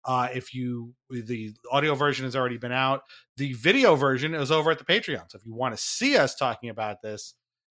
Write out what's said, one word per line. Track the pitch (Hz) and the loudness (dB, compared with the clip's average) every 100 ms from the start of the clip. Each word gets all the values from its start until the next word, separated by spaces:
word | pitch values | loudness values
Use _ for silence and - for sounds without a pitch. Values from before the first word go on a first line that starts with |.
Uh, | - 127 127 | -2 0 0
if | 127 - | -4 -8
you, | 127 123 120 117 127 - | -6 -6 -6 -10 -16 -12
the | 127 110 120 110 107 120 | -10 -6 -8 -8 -12 -2
audio | 135 151 | 0 2
version | 139 147 127 | 2 2 0
has | 131 | -2
already | 131 123 120 | -2 -2 -4
been | 123 | -4
out. | 127 131 135 - - _ - | 0 2 0 -4 -20 _ -8
The | 139 | -6
video | 123 139 262 240 | 0 2 6 6
version | 147 139 131 151 | 6 4 2 -2
is | 160 135 | -2 0
over | 156 151 | 2 2
at | 160 | 0
the | |
Patreon. | - 202 - 127 - | 0 0 0 -8 -10
So | - | -20
if | 113 | -14
you | |
wanna | 113 127 107 | -6 -4 -4
see | - - 262 262 | -6 -2 2 4
us | 135 | 4
talking | - 131 113 120 | 2 -2 -4 -8
about | 107 107 101 | -6 -6 -6
this, | 110 104 - - _ _ _ | -10 -10 -12 -20 _ _ _